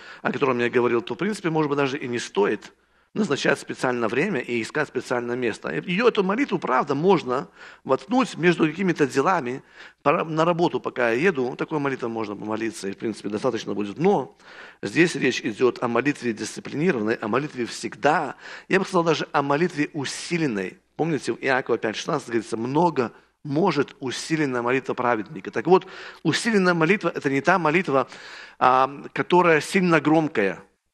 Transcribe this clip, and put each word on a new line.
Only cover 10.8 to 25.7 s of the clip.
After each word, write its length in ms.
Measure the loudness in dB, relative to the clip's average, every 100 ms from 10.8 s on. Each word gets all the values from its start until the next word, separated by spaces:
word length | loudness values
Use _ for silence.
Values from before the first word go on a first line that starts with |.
пока 300 | -4 0 2
я 180 | 2 2
еду, 260 | 0 -2 -4
такой 240 | -4 -2
молитвой 300 | -2 -4 -4
можно 260 | -4 -6 -8
помолиться, 540 | -6 -4 -4 -6 -8
и, 20 |
в 60 | -6
принципе, 320 | -6 -6 -6
достаточно 440 | -2 -2 -2 -4
будет. 240 | -6 -6 0
Но 380 | 2 2 -2 -12 -20 -20 -20 -10
здесь 340 | -2 2 2 2
речь 240 | 0 0
идет 400 | -4 2 2 2
о 60 | 0
молитве 460 | 0 0 -2 -4
дисциплинированной, 840 | -4 -6 -10 -8 -2 0 0 0 -2
о 140 | -2
молитве 360 | -2 -2 -6 -8
всегда. 720 | -6 -10 0 2 2 -2 -8 -16 -16 -2
Я 120 | -2
бы 60 | 2
сказал, 200 | 0 2
даже 200 | 0 0
о 100 | 0
молитве 480 | 2 2 2 0 -4
усиленной. 840 | -4 -6 -8 -4 -2 0 -2 -4 -10 _ -4
Помните, 340 | -2 -2 -2
в 60 | -2
Иакова 400 | 0 0 0 0
пять 180 | -2 -4
шестнадцать 320 | -4 -4 -2
говорится: 300 | -4 -2 -4
«Много 560 | -2 2 2 2 -2 -4 _ _
может 520 | -4 0 2 2 -2 -4
усиленная 600 | -8 -6 -2 0 0 0
молитва 320 | 0 0 0
праведника». 560 | 0 0 0 -2 -10 -8
Так 140 | -4
вот, 200 | 4